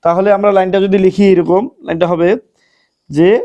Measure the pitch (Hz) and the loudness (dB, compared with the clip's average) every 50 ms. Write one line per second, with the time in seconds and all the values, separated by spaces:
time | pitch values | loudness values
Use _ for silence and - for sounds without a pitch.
0 | _ 170 170 180 196 208 202 196 202 208 196 196 185 185 185 196 190 202 190 202 | _ -2 -2 0 0 0 0 0 0 0 0 0 0 0 0 -2 0 0 0 0
1 | 190 185 180 - 202 196 190 175 175 160 175 185 226 - _ _ - - 165 165 | 0 0 0 2 2 2 4 2 2 0 0 -2 -2 -4 _ _ -10 -8 -4 -4
2 | 180 170 175 160 170 175 208 254 - _ _ _ _ _ _ _ _ _ _ _ | -2 -2 -2 -2 0 0 -2 -2 -6 _ _ _ _ _ _ _ _ _ _ _
3 | _ _ 143 143 165 185 214 247 480 | _ _ -2 0 2 2 2 0 -2